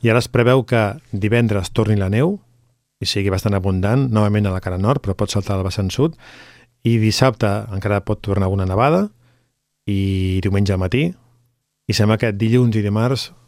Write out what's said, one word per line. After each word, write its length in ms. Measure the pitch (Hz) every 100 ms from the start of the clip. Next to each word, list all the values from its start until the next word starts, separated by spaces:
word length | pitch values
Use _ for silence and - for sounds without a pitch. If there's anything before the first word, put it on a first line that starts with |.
I 60 | 117
ara 80 | 117
es 80 | -
preveu 340 | 127 117 131 120
que 320 | 120 104 131 _
divendres 600 | 104 104 117 117 104 90
torni 240 | - 107 104
la 140 | 95
neu, 240 | 107 156 202 _ _ _ _ _ _
i 40 | 95
sigui 240 | 101 98
bastant 220 | 95 107 98
abundant, 560 | 95 92 98 123 135
novament 340 | 110 104 104 101
a 60 |
la 80 | 92
cara 160 | 92 92
nord, 240 | 101 139
però 140 | - 95
pot 160 | 101
saltar 240 | 104 98 98
al 60 | 95
vessant 240 | 92 95
sud, 240 | - 156 - - - - - _ _
i 140 | 117 117
dissabte 460 | 110 104 131 127 107 101 107
encara 300 | 98 101 101 -
pot 160 | 107
tornar 240 | - 98 95
alguna 220 | 98 92
nevada, 400 | 95 131 170 208 _ _ _ _ _ _ _ -
i 520 | 98 98 95 95 95
diumenge 300 | 95 98 101
al 60 | 95
matí, 240 | 92 123 165 180 _ _ _ _ _ _ -
i 60 | -
sembla 220 | 107 110
que 140 | 117 101
dilluns 400 | 110 120 120 110
i 80 |
dimarts 480 | 104 104 120 131 - -